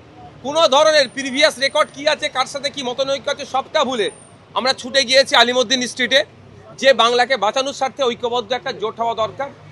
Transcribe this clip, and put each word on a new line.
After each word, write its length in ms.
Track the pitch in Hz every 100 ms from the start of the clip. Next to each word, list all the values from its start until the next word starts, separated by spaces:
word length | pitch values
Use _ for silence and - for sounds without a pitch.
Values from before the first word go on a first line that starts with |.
| - - - -
কোনো 240 | 247 302 320
ধরনের 420 | 262 311 302 254
প্রিভিয়াস 500 | 269 269 254 302 240
রেকর্ড 300 | 269 302 285
কী 140 | - 294
আছে, 220 | 302 294
কার 160 | 269 254
সাথে 240 | 285 269
কী 140 | 285
মতনৈক্য 460 | 247 247 269 277 285
আছে, 160 | 277 277
সবটা 380 | 262 262 320
ভুলে 280 | 262 254 180 - - - -
আমরা 200 | - 247
ছুটে 280 | 262 247 269
গিয়েছি 320 | 247 262 262 277
আলিমুদ্দিন 520 | 233 254 226 254 247
স্ট্রিটে, 360 | - 247 269 311 - - - - -
যে 160 | 262
বাংলাকে 440 | 233 226 240 247 262
বাঁচানোর 360 | 202 269 269
স্বার্থে 300 | - 269 -
ঐক্যবদ্ধ 480 | 254 233 233 240 202
একটা 200 | 247 262
জোট 280 | 196 214 214
হওয়া 160 | 233 226
দরকার, 340 | 214 190 277 - -